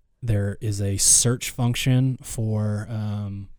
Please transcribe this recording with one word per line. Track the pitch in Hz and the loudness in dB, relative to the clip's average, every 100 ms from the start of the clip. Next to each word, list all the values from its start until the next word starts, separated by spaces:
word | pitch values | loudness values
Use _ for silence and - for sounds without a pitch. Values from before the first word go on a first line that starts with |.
| _ _ | _ _
there | 120 104 101 - | 0 0 0 -2
is | 107 101 | -4 -2
a | 98 98 | -2 2
search | - - 120 123 - | 4 4 4 0 -4
function | - 120 117 135 127 131 127 | -2 0 2 2 4 2 -2
for, | - - 110 107 107 104 117 | -8 -4 -2 0 0 -2 -4
um, | 110 107 104 101 98 98 | -6 -4 -4 -6 -8 -12